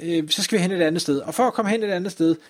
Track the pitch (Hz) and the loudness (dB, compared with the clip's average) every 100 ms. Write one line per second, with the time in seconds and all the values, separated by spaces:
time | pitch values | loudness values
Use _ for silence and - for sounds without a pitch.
0 | 165 165 156 - 185 214 180 185 156 165 | -2 -2 0 -2 0 0 2 2 2 0
1 | - 139 - - 247 233 202 220 208 180 | 0 -2 -2 0 0 2 0 0 0 -2
2 | 190 - 165 160 | -4 0 0 0